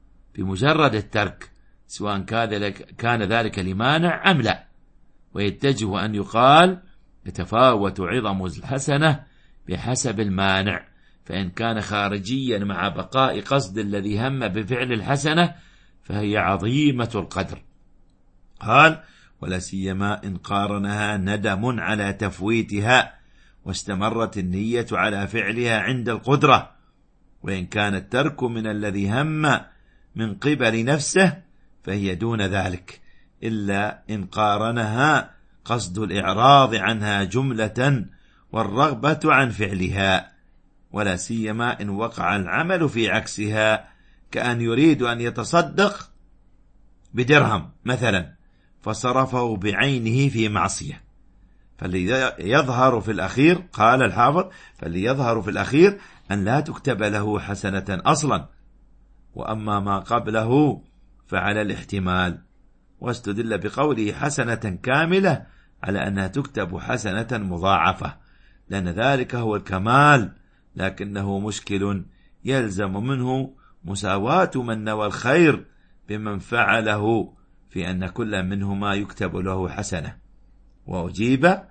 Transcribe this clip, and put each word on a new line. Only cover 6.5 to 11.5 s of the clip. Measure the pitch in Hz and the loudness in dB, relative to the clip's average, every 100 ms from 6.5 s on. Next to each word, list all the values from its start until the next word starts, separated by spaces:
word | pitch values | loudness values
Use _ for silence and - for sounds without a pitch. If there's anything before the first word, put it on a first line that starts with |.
| 151 180 185 - - _ _ - | 8 6 2 -8 -20 _ _ -14
يتفاوت | - 90 110 131 113 98 95 | -8 -2 4 4 4 0 -2
عظم | 87 120 107 95 92 | -4 -2 -2 -4 -4
الحسنة | 73 - 131 151 143 156 - - _ - - - | -8 -8 -6 -2 2 2 0 -4 _ -20 -20 -8
بحسب | 90 - 127 127 101 | -6 -4 -2 -2 -2
المانع، | 104 92 98 95 98 87 - _ _ _ - | -2 0 0 2 0 -2 -8 _ _ _ -10
فإن | 90 | -6
كان | 92 | -6